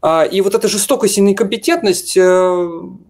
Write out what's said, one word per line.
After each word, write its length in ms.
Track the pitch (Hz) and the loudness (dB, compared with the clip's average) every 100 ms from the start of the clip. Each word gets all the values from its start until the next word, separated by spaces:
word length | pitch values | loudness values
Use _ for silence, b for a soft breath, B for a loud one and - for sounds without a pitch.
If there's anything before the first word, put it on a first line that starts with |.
А, 220 | 156 160 | 0 0
и 160 | 156 190 | 0 0
вот 140 | 196 | 0
эта 140 | 226 220 | 0 -2
жестокость 500 | 208 - 277 208 202 | -2 -2 -2 0 2
и 20 | |
некомпетентность, 960 | 196 196 220 220 - 339 220 180 - - | 2 2 -2 -2 -2 -2 0 -4 -2 2
э, 520 | 185 185 185 180 175 170 180 190 _ | 4 4 2 0 -4 -8 -14 -18 _